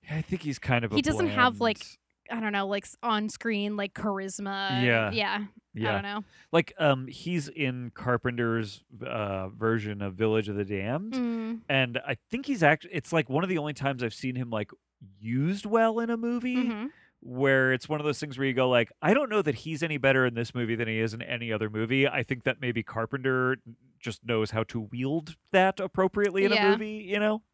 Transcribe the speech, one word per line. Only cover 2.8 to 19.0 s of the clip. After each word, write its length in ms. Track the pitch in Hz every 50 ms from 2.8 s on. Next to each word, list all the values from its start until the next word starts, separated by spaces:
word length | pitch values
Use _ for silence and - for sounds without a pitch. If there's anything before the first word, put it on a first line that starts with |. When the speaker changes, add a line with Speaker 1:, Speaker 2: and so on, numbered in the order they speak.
| 196
Speaker 2:
s-, 100 | - - _
on-screen, 760 | - 240 220 208 214 214 - - - 233 220 202 202 208 208 202
like, 160 | 202 196 _
charisma. 880 | - 214 214 196 190 190 190 190 - 202 196 196 196 196 196 190 - 123
Speaker 1:
Yeah. 260 | 123 117 113 110 104
Speaker 2:
Yeah. 320 | - 226 208 190 196 208 208 196 _ - _ _
Speaker 1:
Yeah. 160 | _ - - 214
Speaker 2:
I 40 | 214
don't 80 | 196
know. 220 | 202 202 208 214 208 _ _ - - _
Speaker 1:
Like, 220 | - 165 165 - - -
um, 280 | 165 147 139 131 131
he's 420 | 135 135 - - 165 180 170 139 147
in 420 | - 160 147 131 127 127 123 120 -
Carpenter's, 920 | - - 123 123 117 - 127 120 120 120 117 113 117 110 101 98 - _ _ 127 107
uh, 460 | 117 127 120 113 104 101 98 95 95 95
version 540 | 98 101 110 113 113 113 104 107 104 101
of 100 | 101 98
Village 380 | 92 92 110 110 110 110 104 104
of 60 | 101
the 80 | 101 101
Damned. 480 | 95 104 98 95 107 127 160 196 220 233
Speaker 2:
Mm. 460 | 262 247 233 233 226 226 220 233 226 - _
Speaker 1:
And 260 | 143 135 131 123 120 120 -
I 120 | - 113 - _ _
think 140 | - 247 277
he's 180 | - 277 202
act-, 240 | 170 143 156 156 - 175
it's, 220 | 185 165 - - -
like, 160 | 165 156 -
one 140 | 131 151 180
of 40 | 185
the 80 | 180
only 160 | 160 143 151
times 300 | 143 - 139 139 135 120
I've 100 | 123 113
seen 220 | 107 - - 131 127
him, 140 | 127 127 120
like, 200 | 113 107 104 - - _ _ _ _ _ - 98 98 98
used 460 | 104 113 120 127 143 165 196 202 -
well 360 | 208 214 226 226 226 220 226
in 100 | 233 233
a 80 | 233 226
movie 380 | 226 233 240 240 233 254 247
Speaker 2:
Mm-hmm. 300 | 254 247 240 226 208 226 285 - _ _ _ _ _
Speaker 1:
where 520 | - - 123 127 135 139 135 131 131 131
it's 160 | 131 123 - -
one 100 | 156 151
of 60 | 147
those 160 | 151 143 -
things 160 | - 151 135
where 100 | 123 139
you 60 | 135
go, 160 | 127 127 131 127
like, 240 | 127 120 117 - - _